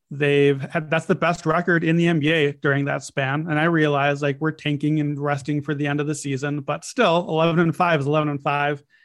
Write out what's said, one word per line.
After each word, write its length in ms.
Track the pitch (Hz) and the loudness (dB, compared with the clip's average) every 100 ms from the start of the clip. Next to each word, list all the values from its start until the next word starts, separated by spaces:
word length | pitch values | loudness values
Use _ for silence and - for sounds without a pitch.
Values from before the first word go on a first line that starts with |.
| - | -14
They've 480 | 143 143 143 143 139 | -2 2 4 4 2
had, 300 | 135 170 156 | -2 -6 -2
that's 160 | 160 | -2
the 100 | - | 0
best 300 | 185 165 170 | 0 0 0
record 400 | 160 160 175 170 | 0 0 2 2
in 120 | 165 165 | 2 2
the 120 | 170 | 2
N 120 | 165 | 2
B 120 | 143 | 2
A 200 | 165 143 | 2 2
during 340 | 139 151 139 139 | 0 0 0 0
that 160 | 143 | -4
span. 440 | - - 131 143 165 | -6 -4 -2 -2 -2
And 80 | 151 | 0
I 60 | |
realize, 580 | 165 165 151 143 143 143 | 2 2 2 2 2 0
like, 180 | 147 139 | -2 -2
we're 120 | 156 | -4
tanking 480 | 156 151 143 151 156 | -4 -4 -2 0 0
and 180 | 147 143 | -2 -2
resting 420 | 143 143 147 147 | -2 -4 -2 -4
for 140 | 143 | -4
the 120 | 143 147 | -4 -2
end 140 | 147 | -2
of 60 | 147 | -4
the 80 | |
season, 460 | 147 139 135 143 147 | -4 -4 -4 -4 -6
but 240 | 139 151 | -6 -8
still, 420 | - - 214 170 - | -6 0 2 2 0
eleven 300 | 160 165 165 | 0 2 2
and 180 | 170 - | 2 2
five 240 | 175 160 | 0 0
is 60 | 139 | 0
eleven 220 | 156 151 | 0 0
and 120 | 143 | -4
five. 420 | 147 143 143 147 _ _ | -4 -2 -2 -4 _ _